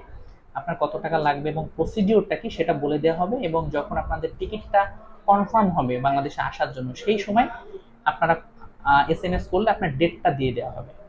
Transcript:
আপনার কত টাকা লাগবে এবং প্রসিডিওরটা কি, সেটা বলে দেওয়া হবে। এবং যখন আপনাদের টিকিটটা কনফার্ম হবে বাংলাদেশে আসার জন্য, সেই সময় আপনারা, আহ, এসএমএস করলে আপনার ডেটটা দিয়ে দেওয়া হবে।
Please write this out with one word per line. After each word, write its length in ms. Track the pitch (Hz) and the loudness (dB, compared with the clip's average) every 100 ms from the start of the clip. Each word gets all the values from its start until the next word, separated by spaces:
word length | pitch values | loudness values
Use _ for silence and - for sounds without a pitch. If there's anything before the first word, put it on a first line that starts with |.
| - - - - - | -10 -18 -18 -20 -12
আপনার 220 | - - 165 | -10 -6 -2
কত 160 | 147 151 | -2 -2
টাকা 160 | 160 160 | -2 0
লাগবে 320 | 147 143 151 | 2 0 -2
এবং 180 | 156 151 - | -4 -6 -4
প্রসিডিওরটা 600 | 165 220 196 214 - 156 | -2 0 4 4 2 -4
কি, 140 | 226 | -4
সেটা 220 | - 165 | -4 -2
বলে 260 | 147 143 151 | 0 0 2
দেওয়া 200 | 160 165 | 2 2
হবে। 180 | 180 262 | -2 -2
এবং 340 | 175 165 156 | -2 -2 -2
যখন 260 | 143 147 165 | -4 -4 -4
আপনাদের 320 | 156 156 156 - | -4 -4 -6 -6
টিকিটটা 540 | 185 214 - 202 196 - - - - | -8 -8 0 2 2 -4 -18 -4 4
কনফার্ম 440 | 202 196 226 196 | 4 4 4 4
হবে 300 | 156 123 123 | 2 0 0
বাংলাদেশে 400 | 139 139 143 - | 2 0 -2 -4
আসার 320 | 135 - 143 | -4 -2 -4
জন্য, 220 | 135 127 | -4 -8
সেই 240 | 123 202 214 | -4 0 0
সময় 300 | - 214 320 - - - - - | 2 2 2 0 -14 -16 -18 -4
আপনারা, 320 | 151 - 165 165 - - - - | -2 2 2 0 -2 -20 -20 -4
আহ, 260 | 139 143 156 | 4 4 4
এসএমএস 380 | 160 180 180 - | 0 0 -2 0
করলে 220 | 185 220 | 2 2
আপনার 280 | - 175 131 | 2 0 2
ডেটটা 320 | 170 - 175 | 0 2 0
দিয়ে 220 | 135 131 | 2 0
দেওয়া 200 | 120 127 | -2 -6
হবে। 200 | - - - | -8 -14 -16